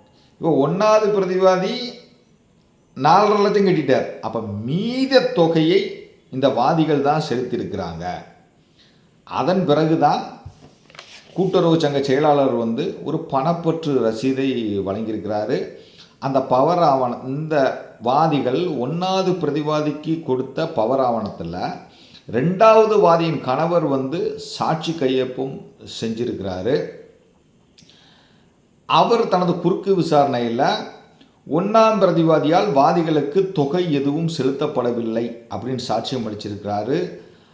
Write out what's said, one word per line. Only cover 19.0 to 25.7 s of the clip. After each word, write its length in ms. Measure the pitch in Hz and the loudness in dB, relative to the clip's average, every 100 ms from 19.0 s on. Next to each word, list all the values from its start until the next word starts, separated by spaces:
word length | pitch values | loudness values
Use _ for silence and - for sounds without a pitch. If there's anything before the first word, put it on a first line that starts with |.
| 185 190 180 | -2 0 0
பிரதிவாதிக்கு 840 | 175 147 143 147 151 151 143 156 160 | -2 -2 -2 -2 -2 -2 -4 -4 -4
கொடுத்த 440 | 131 127 120 - 160 | -2 -4 -4 -6 -4
பவர் 340 | - 110 135 | -2 0 0
ஆவணத்துல 560 | 123 113 101 - 85 87 131 - - - - - - | 0 -2 -6 -10 -10 -8 -8 -10 -18 -20 -20 -20 -6
ரெண்டாவது 680 | 110 156 190 220 220 214 208 | -2 0 4 6 6 6 4
வாதியின் 400 | 175 165 165 139 | 4 4 0 -2
கணவர் 460 | 127 135 165 175 156 | -2 -2 0 0 0
வந்து 320 | 135 131 160 - - | -2 -4 -4 -6 -8
சாட்சி 540 | - - 117 160 170 | -10 -6 -2 -2 -4
கையொப்பம் 640 | 160 131 131 127 131 135 143 - | -2 0 0 -2 -4 -8 -10 -16